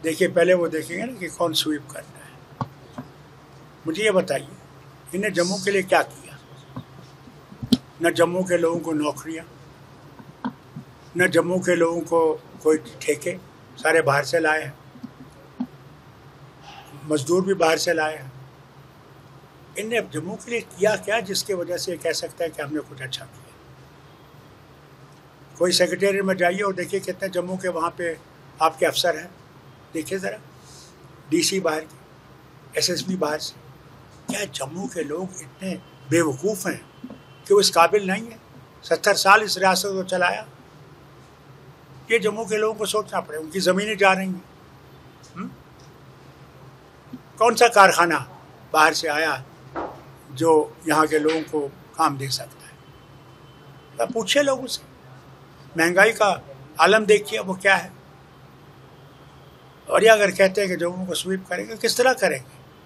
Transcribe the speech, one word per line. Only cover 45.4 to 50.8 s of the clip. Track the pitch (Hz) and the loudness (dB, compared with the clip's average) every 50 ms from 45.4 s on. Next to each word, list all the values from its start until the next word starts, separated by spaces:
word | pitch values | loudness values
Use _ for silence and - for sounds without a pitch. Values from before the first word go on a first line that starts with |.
| 208 - - - - - - - - - - - - - - - - - - - - - - - - - - - - - - - - - - - - - - - | -12 -12 -12 -18 -20 -20 -20 -20 -20 -20 -20 -20 -20 -20 -20 -20 -20 -20 -20 -20 -20 -20 -20 -20 -20 -20 -20 -20 -20 -20 -20 -20 -20 -18 -18 -18 -18 -20 -2 2
कौन | 220 240 220 | 2 2 6
सा | 226 240 233 | 6 4 6
कारखाना | 226 208 196 180 165 165 175 170 156 143 131 - - - - - - - - - | 8 8 8 8 8 4 2 2 2 -2 -4 -8 -16 -20 -20 -20 -20 -20 -12 -2
बाहर | - 156 151 160 156 | 2 4 4 4 4
से | - - 160 | 0 -4 -4
आया | 147 151 160 156 143 135 135 - - - - - - - - - - - - - - - - - | -2 -2 -2 -2 -4 -6 -8 -16 -20 -20 -20 -14 -12 -12 -12 -10 -14 -18 -20 -20 -20 -20 -20 -18
जो | 139 127 160 165 160 156 151 - - - | -6 0 4 4 6 4 4 0 -8 -10